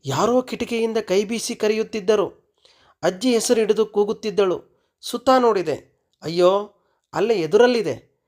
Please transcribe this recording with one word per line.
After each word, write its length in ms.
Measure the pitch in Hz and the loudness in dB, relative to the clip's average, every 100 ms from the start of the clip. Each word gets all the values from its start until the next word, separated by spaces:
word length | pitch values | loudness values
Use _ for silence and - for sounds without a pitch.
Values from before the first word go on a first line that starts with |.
| 139 | -6
ಯಾರೋ 360 | 131 208 247 | -2 0 0
ಕಿಟಕಿಯಿಂದ 560 | 254 214 233 233 226 226 | -2 -8 -6 -4 -2 -4
ಕೈ 260 | 214 190 | -2 -2
ಬೀಸಿ 320 | 208 226 - 233 | -2 -6 -8 -4
ಕರೆಯುತ್ತಿದ್ದರು. 1000 | 214 220 220 226 190 214 175 - _ _ _ _ _ _ | -2 -2 -4 -6 0 0 0 -6 _ _ _ _ _ _
ಅಜ್ಜಿ 300 | 165 185 247 | -4 -2 0
ಹೆಸರು 260 | 233 - 233 | 0 0 0
ಹಿಡಿದು 260 | 208 208 214 | 2 0 0
ಕೂಗುತ್ತಿದ್ದಳು. 1000 | 208 208 214 220 190 196 165 - _ _ _ | 0 0 -2 -4 0 0 0 -8 _ _ _
ಸುತ್ತ 280 | - 247 - 262 | -10 -4 2 4
ನೋಡಿದೆ. 680 | 240 202 156 135 - _ _ _ | 4 2 -2 -6 -8 _ _ _
ಅಯ್ಯೋ, 500 | 151 170 180 196 208 _ _ _ _ | -8 2 4 4 -2 _ _ _ _
ಅಲ್ಲೇ 200 | 156 214 | -4 0
ಎದುರಲ್ಲಿದೆ 880 | 220 160 202 247 240 175 113 _ _ | 0 2 4 4 2 -2 -6 _ _